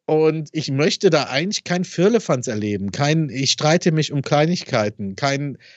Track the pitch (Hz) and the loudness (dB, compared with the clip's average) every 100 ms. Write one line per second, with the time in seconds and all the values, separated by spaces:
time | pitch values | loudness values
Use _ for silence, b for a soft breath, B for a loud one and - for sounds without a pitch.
0 | - 156 156 160 151 156 131 131 165 - | -2 2 2 0 -4 -8 -4 0 0 2
1 | 196 156 123 131 180 214 - 180 185 - | 2 2 0 -2 -2 -4 -4 -4 -4 0
2 | 185 233 - 135 127 107 104 101 98 95 | 2 2 0 -2 -2 -4 -2 -2 -4 -2
3 | 143 160 151 120 135 - 151 165 180 156 | 0 2 0 -2 -2 0 2 4 2 0
4 | 147 143 - 147 156 180 - 123 104 - | 0 -2 0 2 2 0 -2 0 0 -2
5 | 98 95 139 139 143 127 b | -8 -4 -2 -2 -4 -8 b